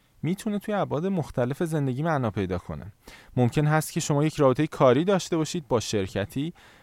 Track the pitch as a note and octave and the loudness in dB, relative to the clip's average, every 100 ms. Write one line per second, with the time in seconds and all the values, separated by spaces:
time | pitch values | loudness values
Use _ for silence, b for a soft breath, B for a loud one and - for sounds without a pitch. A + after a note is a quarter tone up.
0 | _ _ C#3+ G3 - G#3 - G#3 C#3+ B2+ | _ _ -6 -4 -4 -6 -4 -4 -2 -2
1 | F3+ F#3+ C#3 - B2 C#3 E3+ D#3 C#3 B2+ | -2 -2 -4 -2 -2 -2 -2 0 -2 -2
2 | D#3+ D3+ A#2+ G#2+ F#2+ F2+ - D#2 F#2 - | -2 0 0 -2 -2 -4 -6 -12 -12 -20
3 | B B B - A#2+ D3+ D3+ D#3 - - | B B B 2 2 4 2 2 0 -4
4 | - D3 D#3 - C#3 B2+ D3+ - C#3 B2 | 0 2 2 4 4 4 0 4 6 6
5 | F3 G3 - E3+ D#3 F3+ D#3 A#2+ - G#2+ | 4 0 0 -2 -2 -4 -2 -2 0 -2
6 | F#2+ G#2 G2+ - D#3 - b b | -2 -4 -6 -4 -6 -8 b b